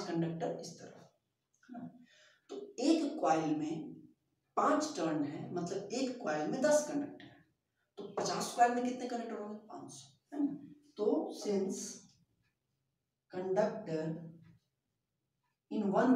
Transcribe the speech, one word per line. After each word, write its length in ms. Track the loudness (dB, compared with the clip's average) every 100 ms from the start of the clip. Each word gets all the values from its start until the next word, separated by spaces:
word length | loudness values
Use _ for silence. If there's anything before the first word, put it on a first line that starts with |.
| 0
कंडक्टर 500 | 0 0 0 -4 -4
इस 160 | -8 -14
तरफ, 160 | -16 -18 -20 _ _ _ _ _
है 80 | -18
ना? 180 | -14 -14 -16 -20 -20 -20 _ -14
तो 60 | -12 -10 0
एक 380 | 4 4 2 0
कॉइल 340 | 2 4 2 0
में 360 | -2 -4 -8 -12 -18 _ _ _ _ 0
पांच 360 | 4 4 2 0
टर्न 260 | 0 0
है, 260 | -2 -4 -6
मतलब 360 | -4 -4 -4 -4
एक 260 | -2 -2 -2
कॉइल 260 | -2 0 0
में 120 | 2
दस 260 | 4 4 2
कंडक्टर 360 | -2 -4 -8 -18
है, 180 | -20 _ _ _ _ _ -14
तो 60 | -10 -4
पचास 360 | -2 -2 -2 4
कॉइल 180 | 6 4
में 80 |
कितने 240 | 0 -2 -4
कंडक्टर 320 | -4 -6 -6
होंगे? 200 | -8 -10 -14
पाँच 240 | -14 -14
सौ, 440 | -16 -20 _ _ 0
है 80 |
ना? 160 | 0 -2 -12 -20 _ -2
तो 80 | 2 4 2 -4
since 420 | 0 0 0 -2 -8 -12 -18 _ _ _ _ _ _ _ _ _ _ _ _
conductor 720 | -6 0 2 2 0 -4 -2 -2 -6 -10 -16 -20 -20 _ _ _ _ _ _ _ _ _ _ -6
in 200 | 0 2
one 200 | 6 8